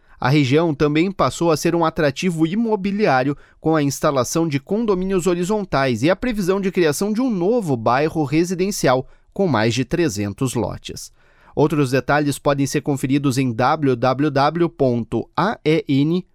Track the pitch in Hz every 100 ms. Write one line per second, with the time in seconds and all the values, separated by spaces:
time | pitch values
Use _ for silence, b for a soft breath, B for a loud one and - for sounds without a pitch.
0 | b b 123 151 135 143 170 143 147 151
1 | 180 190 139 - 170 156 170 170 160 165
2 | 151 139 185 165 160 202 233 214 190 196
3 | 208 131 135 143 b b 156 160 143 135
4 | 160 139 120 165 165 139 - 202 233 185
5 | 190 190 170 175 175 214 196 143 135 117
6 | 143 196 240 208 175 196 196 185 160 143
7 | 202 214 262 202 170 247 180 127 113 127
8 | 151 160 143 156 170 180 190 - 151 131
9 | b b b - 190 120 113 113 131 165
10 | 165 98 101 98 135 123 95 90 - -
11 | - b b b b - 151 156 135 131
12 | - 147 147 139 - 143 139 151 151 139
13 | 131 143 139 123 131 113 123 160 143 123
14 | 127 131 151 135 143 165 170 - 135 120
15 | 113 113 - - 180 - - 160 - 139
16 | 147 175 -